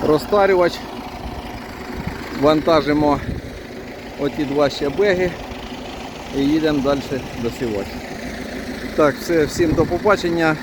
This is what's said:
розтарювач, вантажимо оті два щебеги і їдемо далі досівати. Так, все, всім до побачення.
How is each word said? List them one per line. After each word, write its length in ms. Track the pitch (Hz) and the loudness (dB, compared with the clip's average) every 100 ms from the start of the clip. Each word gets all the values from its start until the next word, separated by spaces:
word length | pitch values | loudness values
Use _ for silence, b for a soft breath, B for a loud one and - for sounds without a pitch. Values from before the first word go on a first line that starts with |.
| 143 | 4
розтарювач, 640 | 151 - 208 196 185 175 - - - - - - - - - - - - - - - - - | 2 4 4 6 6 4 2 -10 -10 -12 -10 -10 -10 -10 -12 -12 -12 -10 -6 -6 -8 -8 2
вантажимо 800 | 143 156 147 160 139 147 147 139 - - - - - - - - - - | 4 4 4 4 4 2 4 2 -2 -6 -8 -12 -12 -14 -12 -12 -12 -4
оті 240 | 143 - | -4 -2
два 260 | 139 139 143 | -2 2 2
щебеги 600 | - 143 139 202 180 180 170 - - - - - - - - - 131 | 2 -4 2 2 4 0 -4 -10 -10 -10 -10 -10 -10 -12 -12 -6 0
і 40 | |
їдемо 380 | 139 156 156 151 | 2 4 2 2
далі 220 | 131 143 - 135 123 135 | 2 0 -2 -6 -6 -4
досівати. 480 | 117 - 123 104 98 82 - - - - - - - - - - | -4 -2 -2 -2 -4 -8 -10 -8 -8 -8 -8 -8 -8 -8 -6 2
Так, 180 | 151 123 | 2 2
все, 240 | - 170 | 0 2
всім 280 | 147 - 170 | 2 2 2
до 140 | 151 151 | 4 2
побачення. 680 | 170 196 196 175 170 165 156 | 2 2 2 2 2 2 0